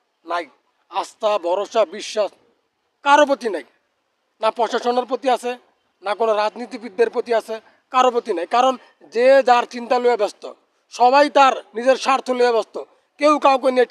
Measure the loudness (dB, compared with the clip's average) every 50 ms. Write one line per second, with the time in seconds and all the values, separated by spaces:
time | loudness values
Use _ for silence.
0 | _ _ _ _ _ -8 -8 -8 -8 -10 _ _ _ _ _ _ _ _ -8 -8
1 | -8 -10 -10 -4 -2 -2 -2 -2 -2 -2 -4 -4 -4 -4 -2 -2 -2 -2 -4 -12
2 | -14 -10 -6 -4 -4 -6 _ _ _ _ _ _ _ _ _ _ _ _ _ _
3 | 0 4 4 4 4 4 0 -4 -4 -6 -8 -8 -10 _ _ _ _ _ _ _
4 | _ _ _ _ _ _ _ -4 -4 -4 -2 -2 -4 -4 -4 -4 -2 -2 -2 -2
5 | -2 -4 -6 -6 -2 -2 -2 -2 -2 -8 -10 -10 _ _ _ _ _ _ _ _
6 | -8 -8 -4 -2 -2 -2 0 0 -2 -4 -4 -8 -14 -12 -14 -14 -14 -8 -2 0
7 | 0 0 0 -6 -6 -2 -2 -4 -4 -6 -12 -14 -14 _ _ _ _ _ 0 2
8 | 2 2 2 -2 -4 -4 -6 -6 -6 -2 0 2 2 2 0 -2 _ _ _ _
9 | _ -10 -4 0 4 4 6 4 6 4 2 2 2 -4 -8 -12 -6 -2 -2 0
10 | 2 0 0 0 -2 -4 -6 _ -18 -20 -20 _ _ _ _ _ _ _ -4 2
11 | 2 4 6 4 4 4 4 4 4 4 2 0 -8 _ -10 -6 0 0 0 0
12 | 0 -2 -2 -2 -2 -4 -2 0 0 0 0 0 -2 _ -8 -14 -14 _ _ _
13 | _ _ _ -2 2 2 2 2 2 0 0 2 0 0 0 0 0 -2